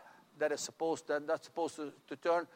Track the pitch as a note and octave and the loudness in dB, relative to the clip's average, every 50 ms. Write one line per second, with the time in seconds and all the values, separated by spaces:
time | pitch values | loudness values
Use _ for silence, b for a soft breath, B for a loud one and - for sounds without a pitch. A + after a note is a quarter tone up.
0 | B B B B B B _ D3 D3+ D3+ D3 C3+ - - - - D#3+ E3 D#3+ C3 | B B B B B B _ -2 0 0 0 0 -4 -8 -6 -4 -2 -2 -2 -2
1 | - - D3 D3 D3 D3 D#3+ D3+ - - - - E3 D#3 - - D3+ C#3+ - - | -2 -2 -2 0 2 0 0 -2 -2 -6 -4 -2 -2 -2 -2 -6 -8 -8 -10 -14
2 | _ - D3+ - - E3+ E3+ F3 E3+ b b | _ -14 -14 -2 2 2 4 4 2 b b